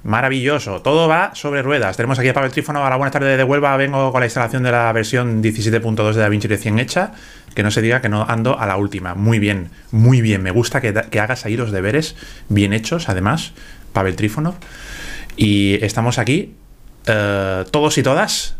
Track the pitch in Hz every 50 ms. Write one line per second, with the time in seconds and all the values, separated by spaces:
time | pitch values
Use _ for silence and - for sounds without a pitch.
0 | - 107 107 117 131 131 135 135 123 139 147 143 110 110 95 87 - 131 147 160
1 | 165 160 156 170 190 202 - - - 147 143 143 123 135 147 139 110 95 95 -
2 | 117 127 135 123 123 131 123 143 135 131 127 156 143 - 143 147 139 135 127 131
3 | 139 135 127 143 135 135 135 131 131 127 139 143 143 139 135 135 139 139 143 135
4 | 135 131 123 127 123 113 - 131 120 120 135 131 127 123 120 120 117 117 110 113
5 | 110 110 131 123 123 120 113 110 110 113 107 110 104 113 113 113 117 113 110 110
6 | 107 107 107 113 107 104 104 104 104 104 107 95 - 113 104 113 131 131 - 180
7 | 190 220 - - - - - - - - - - 101 107 101 113 110 113 120 127
8 | - 110 104 104 107 - 117 113 113 127 127 - 113 101 95 98 101 98 101 95
9 | 90 90 87 98 104 113 117 107 104 104 101 95 87 85 - - - - - 113
10 | 113 123 131 127 113 110 104 95 95 92 92 113 120 - - 139 123 110 98 107
11 | 117 - - 110 104 113 127 - - 110 110 117 123 107 101 95 92 104 117 151
12 | 156 - - - - - - - - - 104 101 101 98 104 110 110 - 165 170
13 | 165 - 98 92 92 104 143 160 - - - - - - - - - - - 98
14 | 95 95 90 85 104 107 107 151 151 170 180 - - - - - - - - -
15 | - - - - - - - - 110 104 101 101 101 98 98 104 110 101 - 120
16 | 113 120 120 - 110 113 135 185 202 - - - - - - - - - - -
17 | - - 113 107 104 101 101 98 98 95 95 92 92 - - 151 147 151 151 151
18 | 120 131 135 170 214 - - - - - -